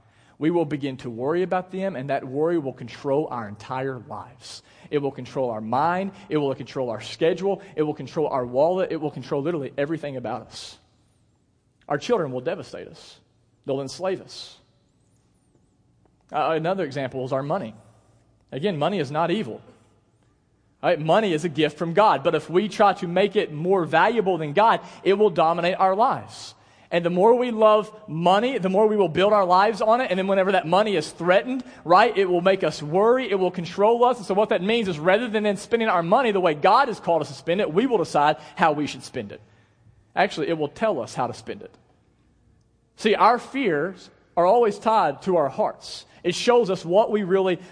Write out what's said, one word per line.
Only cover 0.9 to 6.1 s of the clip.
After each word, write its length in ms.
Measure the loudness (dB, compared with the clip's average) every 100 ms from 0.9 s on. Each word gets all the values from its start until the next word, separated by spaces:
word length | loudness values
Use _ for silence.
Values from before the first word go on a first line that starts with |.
| -8
to 120 | -12
worry 320 | -6 -4 -2
about 260 | -2 -4 -4
them, 260 | -6 -6 -6
and 140 | -6
that 160 | -6 -4
worry 320 | -4 -2 -2
will 160 | -4
control 540 | -10 -16 -10 -2 -2 -2
our 180 | -6 -10
entire 520 | -14 -10 -8 -6 -8
lives. 640 | -12 -16 -16 -20 -20 -20 _ _ -6
It 80 | -4
will 140 | -4
control 400 | -8 -10 -6 -4
our 100 | -4
mind. 520 | -2 0 0 0 -4